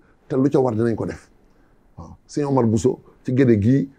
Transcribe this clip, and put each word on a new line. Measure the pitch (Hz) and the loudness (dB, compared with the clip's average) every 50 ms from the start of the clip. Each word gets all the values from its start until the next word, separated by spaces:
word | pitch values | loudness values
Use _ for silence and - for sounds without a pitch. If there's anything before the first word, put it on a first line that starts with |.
| _ _ _ _ _ - | _ _ _ _ _ -6
te | 151 | -4
lu | 131 131 143 | -2 -2 0
ca | - 147 | 0 0
war | 131 127 110 | 0 0 0
dinañ | 107 117 117 110 | -2 -2 -2 -2
ko | - 101 | -4 -6
def. | 87 71 - - _ _ _ _ _ _ _ _ _ _ _ _ _ _ - | -8 -10 -12 -16 _ _ _ _ _ _ _ _ _ _ _ _ _ _ -20
Waaw, | 82 82 87 - _ | -20 -20 -20 -20 _
sëñ | _ - 151 147 | _ -8 -6 -4
Omar | 143 139 131 120 | 0 0 2 2
Bousso | 113 107 110 - 123 - - - - - _ - | 2 0 2 0 0 -2 -2 -10 -20 -20 _ -8
ci | - 127 | -6 0
Gédé | 123 139 120 117 104 | 2 4 4 4 4
gii | 98 117 131 139 - - - | 4 2 2 2 0 -4 -10